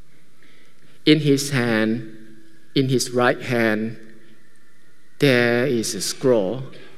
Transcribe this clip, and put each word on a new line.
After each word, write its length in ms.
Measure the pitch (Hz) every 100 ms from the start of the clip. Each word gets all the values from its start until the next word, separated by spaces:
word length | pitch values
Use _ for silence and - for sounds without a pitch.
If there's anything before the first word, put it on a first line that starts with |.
| - - - - - - - - - - -
In 140 | 156
his 280 | 147 139 -
hand, 680 | 135 120 110 110 117 - - - - - - - 151
in 140 | 131
his 200 | 123 120
right 320 | 123 123 120
hand, 560 | - 120 113 107 113 117 - - - - - - - - - - - -
there 480 | 143 123 120 120 127
is 260 | 120 107
a 80 | 98
scroll 640 | - - 135 117 92 127 131 - -